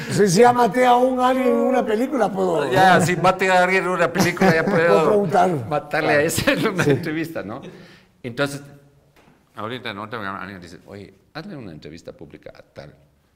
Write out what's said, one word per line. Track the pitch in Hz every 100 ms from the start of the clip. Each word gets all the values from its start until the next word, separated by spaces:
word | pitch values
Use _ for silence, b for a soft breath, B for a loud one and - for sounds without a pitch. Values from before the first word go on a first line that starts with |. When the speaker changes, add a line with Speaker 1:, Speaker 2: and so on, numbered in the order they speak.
| B
Speaker 1:
Sí, | - 202
si | 175
ya | 240
maté | 240 240 247 254
a | 240
un | 254 254
alguien | 254 262 247
en |
una | 233 240 254 214
película, | 214 262 277 202
puedo. | 190 185 160 139
Speaker 2:
Ya, | 185 190 180
si | 170 175
maté | 180 185 190
a | 180
alguien | 180 190
en | 175
una | 175 165
película, | 180 175 170 190
ya | 160 175
Speaker 1:
<laughs> |
Puedo | 180 170
Speaker 2:
puedo | - -
Speaker 1:
preguntar. | 208 196 196 185 156 113
Speaker 2:
matarle | 147 - 151 156
a |
Speaker 1:
Claro. | 147 160
Speaker 2:
ese | 156 -
en | 170 214
una | 185
Speaker 1:
Sí. | 147
Speaker 2:
entrevista, | 135 - 156 160 110
¿no? | 95 123 170 B B B B _
Entonces, | 123 120 143 139 - - _ _ _ _ _ _ _ -
ahorita | 107 123 113
en | 101
otro | 107 113
programa, | 98 98
alguien | 90 98
dice, | 87 85 -
"Oye, | 101 95 _ _
hazle | - 190 143
una | 104
entrevista | 78 76 82 -
pública | - 76 76 - -
a |
tal". | _ - 73 - _ _ _